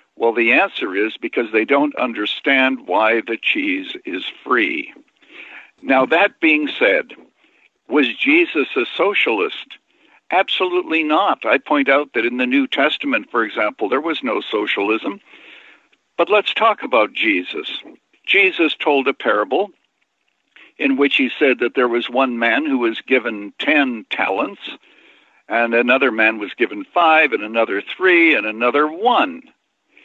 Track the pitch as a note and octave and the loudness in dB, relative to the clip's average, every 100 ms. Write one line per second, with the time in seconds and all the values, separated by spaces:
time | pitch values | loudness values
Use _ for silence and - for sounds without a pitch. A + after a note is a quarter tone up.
0 | _ - A#2 A2+ A#2 C#3 G3 - G#2 F#2+ | _ -2 -2 2 2 2 2 -2 -4 -2
1 | G#2+ - A#2 C3 A2 A2 A2 C#3+ D3 - | -2 -4 -6 -4 0 0 2 2 0 -2
2 | B2 G#2+ G#2 - D3 C3+ C3 B2+ G2+ F#2+ | -6 -4 -6 -4 0 2 2 -2 -2 0
3 | A2 A2+ G#2 - - G#2+ F#2+ F#2+ F#2 F#2 | 2 0 -2 -6 -2 -2 -2 -4 -6 -12
4 | F#2 F#2 - - C#3 B2 G2 - - - | -10 -10 -10 -14 -2 0 0 -4 -10 -16
5 | _ _ _ - - - - _ C3 C3 | _ _ _ -20 -20 -20 -20 _ 0 2
6 | C3 D#3+ G3+ - D#3+ D3+ C#3+ - G#2+ E2+ | 4 2 2 2 2 2 0 0 2 2
7 | - - - _ _ _ _ _ - D3 | -2 -16 -20 _ _ _ _ _ -2 0
8 | B2 - C#3 D#3+ E3 D3+ B2+ C3 A#2 - | 0 0 2 2 2 0 -2 -2 -4 -2
9 | F#3+ G3+ C3 G#2+ E2+ - - - _ _ | 0 0 0 0 -2 -6 -16 -20 _ _
10 | _ _ - F3 F#3+ - F#3 F3+ - D#3+ | _ _ -2 0 0 -2 0 -2 0 -2
11 | D3+ D#3 G3+ B2 A2+ C3+ - D3 C#3 C#3 | 2 2 2 0 0 -2 0 0 4 2
12 | D3 A#2+ A#2 B2 B2 C3+ C3 - D3 - | 2 -2 -2 -2 0 2 0 0 0 -2
13 | D3 A2+ - A#2+ A2 A#2 G#2+ F2+ G2+ C3 | -4 -4 -2 -2 -2 -2 -4 -2 -2 -2
14 | E3 D#3 B2+ G#2 - G#2+ G#2+ - G2+ A2 | -2 -4 -4 -4 -2 -4 -2 -2 0 -2
15 | - G3+ _ - - - - _ _ _ | -4 -10 _ -20 -20 -20 -20 _ _ _
16 | _ - E3+ G#3 - - A3 G3+ B2 A#2+ | _ -4 2 2 0 0 0 0 0 2
17 | G#2+ - A2 F#2 F2+ D2+ - - - - | 2 0 0 0 -2 -10 -10 -12 -16 -20
18 | _ _ - G3 F#3+ E3+ D#3 - D#3 C#3 | _ _ -2 2 2 2 -2 0 0 0
19 | C3+ - A#2 G#2 G#2 D3 G3+ _ _ _ | 0 -2 -2 0 0 -2 -4 _ _ _
20 | _ _ _ _ _ _ - - C#3 C3+ | _ _ _ _ _ _ -20 -4 -2 2
21 | C#3 - B2+ - C#3 A#2+ A#2+ C3+ B2 A#2 | 2 2 -2 2 2 2 0 0 0 0
22 | A2+ B2 C3 A#2 A#2 A#2+ D#3 C3 A#2 A2 | -2 0 0 0 0 0 0 0 0 -2
23 | - C3 A#2+ G#2 G#2 - C#3+ D3+ C3 A2+ | 0 0 0 -8 -12 -6 0 2 0 -4
24 | F#2+ - F#2 G2 F#3+ G3+ - - _ _ | -8 -6 -2 -2 -4 -8 -16 -18 _ _
25 | _ _ _ _ - A#2 A#2 A#2 A#2+ C3 | _ _ _ _ -4 -2 0 2 2 4
26 | C3 A2 A2 A2 G2 - G#2+ G#2 F#2+ - | 2 2 0 0 -8 -4 -4 -4 -4 2
27 | E3 D#3 D3 A2 G#2+ A#2 A2 G2+ - - | 4 4 2 -2 -4 -2 0 -2 -6 0
28 | F#3 E3+ E3 B2 G#2+ A2 B2 C#3 D3+ E3 | 4 6 4 2 -2 -2 0 2 0 0
29 | A#3 G#3+ G2 E2 _ _ _ _ _ _ | 0 2 0 -6 _ _ _ _ _ _